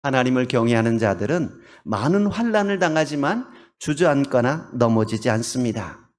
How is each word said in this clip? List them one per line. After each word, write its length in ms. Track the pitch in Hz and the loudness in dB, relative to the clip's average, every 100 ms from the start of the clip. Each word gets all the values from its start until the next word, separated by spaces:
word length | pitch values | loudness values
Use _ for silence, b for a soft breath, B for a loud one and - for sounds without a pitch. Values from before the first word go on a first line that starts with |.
하나님을 460 | 143 131 127 127 127 | 0 2 2 0 0
경외하는 500 | 123 117 117 113 113 | 0 2 2 2 2
자들은 640 | 110 90 104 175 131 - B B | 0 0 -2 -2 -4 -8 B B
많은 420 | - 98 127 196 208 | -6 -2 0 2 0
환난을 520 | 185 233 214 202 196 | -2 0 0 0 0
당하지만 680 | 180 160 151 147 139 226 262 B B _ | 0 0 -2 -2 -2 -2 -8 B B _
주저앉거나 960 | - 147 170 139 135 127 120 156 - | -6 0 2 2 2 0 0 -2 -8
넘어지지 560 | 123 117 110 107 110 123 | 0 2 4 2 -2 0
않습니다. 800 | 110 117 127 120 107 87 - _ | -2 -2 -2 -2 -4 -8 -14 _